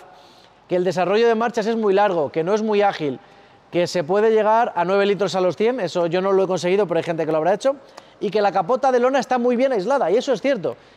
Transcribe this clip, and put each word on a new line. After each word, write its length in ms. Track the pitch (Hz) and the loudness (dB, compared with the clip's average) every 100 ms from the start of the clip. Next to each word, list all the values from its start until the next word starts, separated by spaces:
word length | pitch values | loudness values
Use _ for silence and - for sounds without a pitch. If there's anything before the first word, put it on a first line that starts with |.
| - - - - - _ - | -20 -20 -20 -20 -20 _ -4
que 80 | 180 | -2
el 80 | 180 | 0
desarrollo 420 | 170 175 208 233 | 0 0 2 2
de 80 | 220 | 2
marchas 320 | 233 233 208 | 0 -2 -2
es 80 | 226 | 0
muy 180 | 214 | 2
largo, 380 | 190 208 170 135 | 2 2 0 -2
que 100 | 160 | -2
no 120 | 165 | -2
es 80 | 214 | 0
muy 200 | 220 202 | 0 2
ágil, 380 | 202 160 147 127 - - - - - | 0 0 -6 -6 -14 -20 -20 -20 -6
que 160 | 165 170 | -2 -2
se 200 | 180 151 | -2 -2
puede 260 | 202 220 | 2 2
llegar 400 | 220 208 226 226 175 | 2 2 2 0 -2
a 80 | 175 | 0
nueve 200 | 202 202 | 2 2
litros 300 | 196 190 185 | 0 -2 0
a 60 | |
los 160 | 180 156 | -2 0
cien", 240 | 220 254 | -2 -2
eso 240 | 175 180 170 | -4 -2 -2
yo 160 | 180 | 0
no 100 | 196 | 2
lo 140 | 190 185 | 2 2
he 20 | |
conseguido, 400 | 180 175 202 185 | -2 0 0 0
pero 120 | 165 | -2
hay 40 | |
gente 220 | 170 165 151 | -2 -4 -2
que 80 | |
lo 60 | 156 | 0
habrá 140 | 156 | 0
hecho, 220 | 202 269 277 - - - - | 0 0 -4 -10 -20 -20 -8
"y 80 | 196 | -4
que 100 | 208 | 0
la 140 | 202 | 0
capota 400 | 180 175 254 269 | 0 -2 0 2
de 80 | 247 | 2
lona 180 | 247 269 | 2 0
está 180 | - 254 | 0 -2
muy 200 | 247 240 | 0 0
bien 160 | 269 | 0
aislada", 360 | 226 190 277 170 | 0 0 0 2
y 60 | 220 | 0
eso 160 | 277 | 0
es 100 | 220 | -2
cierto. 360 | 269 247 151 - - | 0 -2 -4 -8 -16